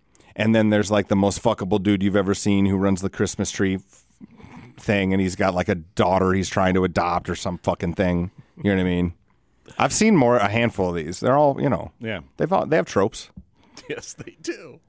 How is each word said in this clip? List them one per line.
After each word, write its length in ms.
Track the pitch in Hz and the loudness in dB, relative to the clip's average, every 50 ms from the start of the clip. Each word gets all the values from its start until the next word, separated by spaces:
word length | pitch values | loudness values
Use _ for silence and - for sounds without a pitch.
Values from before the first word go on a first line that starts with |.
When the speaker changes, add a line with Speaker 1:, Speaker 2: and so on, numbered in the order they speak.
| _ _ _ _ _ - - | _ _ _ _ _ -10 -4
Speaker 1:
And 180 | - 107 110 110 | 0 2 4 4
then 140 | 110 107 107 | 4 4 4
there's, 200 | 104 104 101 95 | 4 2 2 2
like, 180 | 107 104 92 - | 2 0 2 2
the 80 | 107 | 2
most 260 | 98 98 101 95 - | 2 2 2 0 0
fuckable 400 | - 117 104 - 104 90 104 101 | 0 0 -2 -2 -2 -2 -2 0
dude 200 | 90 104 104 92 | 2 2 2 2
you've 120 | 98 101 92 | 2 2 2
ever 180 | 104 92 98 98 | 2 0 0 -2
seen 320 | - - 104 101 98 98 | -2 0 0 2 2 2
who 100 | 95 98 | 2 2
runs 240 | 92 98 98 95 92 | 0 0 0 0 -2
the 80 | 98 92 | -4 -6
Christmas 400 | - - 104 - - - 95 - | -4 -4 -4 -4 -2 -4 -6 -4
tree 260 | - - 101 95 95 | -2 -2 -2 -2 -2
f-, 280 | 92 - _ - - _ _ _ - - - _ - - - - - - - - - | -4 -8 _ -20 -20 _ _ _ -20 -20 -20 _ -20 -20 -20 -20 -20 -20 -20 -20 -8
thing, 340 | - - 104 101 95 95 95 | -2 0 0 2 2 2 2
and 60 | 98 | 2
he's 140 | 95 92 90 | 0 0 0
got, 180 | - 95 95 90 | 0 0 0 0
like, 140 | 90 90 - | 0 0 -2
a 60 | 98 | -2
daughter 580 | 85 80 - - - 104 87 95 92 95 92 | -4 -6 -6 -2 0 2 2 2 2 2 2
he's 160 | 92 98 92 - | 2 0 0 -2
trying 260 | - 101 92 92 92 | 0 0 2 2 2
to 100 | 92 92 | 2 2
adopt 440 | 90 82 95 87 87 87 87 - 92 | 0 0 0 -2 0 -2 -2 -4 -6
or 40 | 87 | -8
some 220 | - - 95 87 - | -6 -6 -8 -8 -6
fucking 360 | - 95 87 - 95 87 80 | -4 -4 -4 -2 -4 -4 -2
thing. 360 | - 95 90 87 87 87 101 - - - _ _ - | 0 0 0 0 0 -2 -4 -8 -14 -20 _ _ -4
You 60 | - 101 | -2 0
know 60 | 98 | 0
what 40 | 92 | 2
I 20 | 92 | 0
mean? 300 | 90 90 87 90 87 - _ _ _ _ _ _ _ _ _ _ - - - | 0 0 0 -2 -2 -4 _ _ _ _ _ _ _ _ _ _ -10 -4 -2
I've 140 | 123 135 - | 0 0 2
seen 200 | - 214 220 208 | 2 4 4 4
more, 220 | 151 123 120 120 | 6 6 4 4
a 120 | 113 101 101 | 4 2 2
handful 420 | 104 117 117 110 - - 95 90 | 0 0 0 0 0 -2 -2 -2
of 40 | 87 | -2
these. 240 | 85 76 80 90 - | -4 -6 -6 -6 -4
They're 160 | 113 120 135 | 0 0 2
all, 240 | 147 151 139 - - | 2 2 2 0 0
you 80 | - 143 | -2 -2
know, 200 | 104 80 - - - - | -2 -2 -4 -8 -14 -12
Speaker 2:
Yeah. 220 | 113 110 104 85 69 - _ | -10 -10 -10 -10 -12 -12 _
Speaker 1:
they've 160 | - - 160 | -6 -4 -2
all, 140 | 190 - 73 | -2 -2 -2
they 100 | - 151 | 0 0
have 100 | 180 170 | -2 -2
tropes. 440 | - - 101 98 113 - - - - - | 0 0 0 0 0 -2 -8 -16 -18 -20
Speaker 2:
<laughs> 540 | - - _ _ _ _ _ - - - - | -20 -20 _ _ _ _ _ -20 -18 -14 -12
Yes, 260 | - - - - - | -12 -12 -12 -16 -16
they 220 | - - - - _ | -16 -18 -18 -18 _
do. 360 | 165 339 320 311 175 135 117 - _ | -12 -12 -12 -12 -14 -20 -20 -20 _